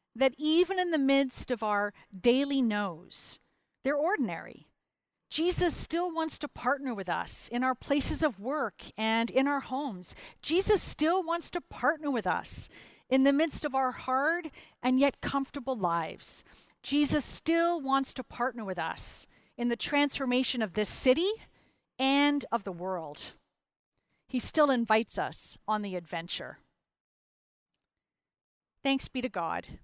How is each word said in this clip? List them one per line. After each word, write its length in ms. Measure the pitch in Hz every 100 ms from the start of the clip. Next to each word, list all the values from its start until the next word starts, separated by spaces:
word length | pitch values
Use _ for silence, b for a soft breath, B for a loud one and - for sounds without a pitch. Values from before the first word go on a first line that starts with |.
| _ 220
that 200 | 269 254
even 420 | 302 320 349 370
in 120 | 359
the 80 | 311
midst 500 | 269 277 269 - -
of 140 | 240
our 300 | 214 208 202 b b 190
daily 440 | 240 254 285 277
no's, 800 | 233 208 202 165 175 - - - _ _ _ _
they're 120 | 262 285
ordinary. 720 | 320 339 220 170 170 - - _ _ _ _ _ _
Jesus 460 | - 339 - 359 -
still 380 | - 339 359
wants 240 | 320 320 -
to 100 | 285
partner 460 | - 247 277 277
with 160 | 214 180
us 400 | 170 170 - -
in 120 | 240
our 100 | 262
places 480 | 254 - 285 - 302
of 180 | 311 196
work 440 | 214 302 226 - - -
and 360 | 220 226 226
in 160 | 214 277
our 140 | 277
homes. 520 | - 262 294 185 180 B B B
Jesus 360 | - 330 392 415
still 420 | - - 311 370
wants 260 | 330 339 -
to 100 | 349
partner 520 | - - 254 311 302
with 160 | 254 185
us 420 | 165 - - - B B B B
in 100 | 262
the 100 | 269
midst 300 | 277 320 -
of 120 | 294 269
our 160 | 262
hard 580 | - - 262 294 349 311 B B B
and 180 | 254 254
yet 220 | 277 -
comfortable 560 | - 277 277 285 247 240
lives. 680 | 180 170 165 - - - b b b b
Jesus 420 | - 285 294 302
still 560 | - - - 330 339 339
wants 320 | 269 269 262 -
to 80 |
partner 420 | - - 247 240 202
with 140 | 175
us 480 | 165 - - - - b b -
in 140 | 240
the 60 | 240
transformation 880 | - 285 285 - 262 247 262 247
of 100 | 208
this 160 | 214 202
city 420 | - 269 269 370 453 b b b b _ -
and 440 | 269 277 285 285 -
of 120 | 233
the 80 | 196
world. 600 | 175 185 185 156 151 - - _ _ _ _ _ _ _ _ _
He 120 | 254
still 320 | - - 294
invites 480 | 254 233 220 226 202
us 400 | 135 - - - -
on 160 | 214
the 120 | 202 180
adventure. 600 | 165 170 170 - 131 - _ _ _ _ _ _ _ _ _ _ _ _ _ _ _ _ _ _ _ _ _ _
Thanks 260 | 277 269 -
be 140 | 254
to 80 | 233
God. 500 | 185 165 170 - -